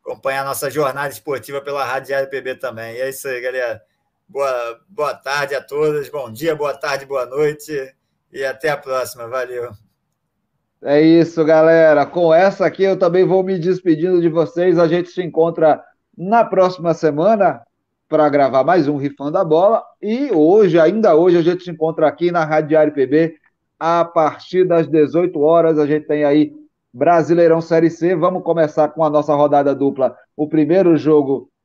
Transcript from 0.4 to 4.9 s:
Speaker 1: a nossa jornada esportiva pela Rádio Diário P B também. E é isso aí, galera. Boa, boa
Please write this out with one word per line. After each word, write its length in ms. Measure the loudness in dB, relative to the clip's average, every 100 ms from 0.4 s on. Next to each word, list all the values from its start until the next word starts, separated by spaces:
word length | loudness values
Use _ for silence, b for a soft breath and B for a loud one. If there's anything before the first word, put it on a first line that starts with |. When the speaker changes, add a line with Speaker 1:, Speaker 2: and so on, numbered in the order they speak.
Speaker 1:
a 40 | -6
nossa 240 | -6 -6
jornada 380 | -4 -4 -4 -10
esportiva 520 | -10 -10 -10 -8 -12
pela 240 | -8 -8
Rádio 220 | -6 -8 -6
Diário 220 | -6 -6
P 100 | -8
B 140 | -10
também. 400 | -10 -10 -12 -14
E 60 | -8
é 80 | -10
isso 180 | -8 -10
aí, 140 | -8
galera. 420 | -6 -6 -6 -8 _ _ _ _ _
Boa, 520 | -6 -4 -4 -8 -12
boa 260 | _